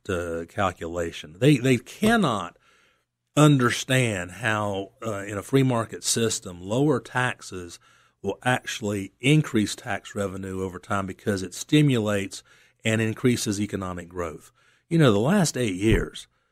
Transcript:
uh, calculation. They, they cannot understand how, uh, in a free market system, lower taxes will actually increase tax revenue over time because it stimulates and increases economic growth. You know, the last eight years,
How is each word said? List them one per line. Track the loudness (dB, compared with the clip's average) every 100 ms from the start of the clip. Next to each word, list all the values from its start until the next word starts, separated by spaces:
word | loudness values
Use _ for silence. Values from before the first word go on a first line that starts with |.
| -6
uh, | -4 -4 -6
calculation. | -8 -2 -2 -2 -8 -4 -6 -8 -16 2
They, | 4 4
they | 4 0
cannot | 0 -2 2 2 2 -2 -6 -12 _ _ _ _ _ _ _ 6
understand | 6 8 4 0 0 0 2 -2 -6
how, | -6 -2 -2 -2 -4 -8 _
uh, | -8 -8
in | -6 -8
a |
free | 0 2
market | 4 2 -2 -6
system, | -4 0 0 -2 -8 -14
lower | -4 0 2 0
taxes | -2 -2 -2 -4 -12 -12 -14 -16 _ _ _ _
will | -8 -4
actually | -2 -2 -4 -8 -4 -4 -6 -4
increase | 2 2 2 0 0
tax | -4 -8 -10 -10
revenue | -6 -6 -6 -8 -6
over | -6 -8
time | -4 -4
because | -4 -6 -4 -4
it | -4
stimulates | -10 2 4 4 4 2 0 -4 -10 -20 _ _ _
and | 0 0
increases | 0 0 0 2 0 -2
economic | -4 -4 -6 -8 -10
growth. | -8 -8 -8 -18 _ _ _ _
You | 4
know, | 6
the | 4
last | 2 2 0 0
eight | -4
years, | 0 2 2 0 -10 -20 _ _